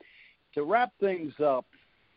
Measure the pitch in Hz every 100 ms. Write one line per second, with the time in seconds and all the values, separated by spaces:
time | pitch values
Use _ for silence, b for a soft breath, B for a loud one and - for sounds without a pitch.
0 | b b b _ _ 147 147 226 247 -
1 | 196 180 151 - 147 127 - _ _ _
2 | _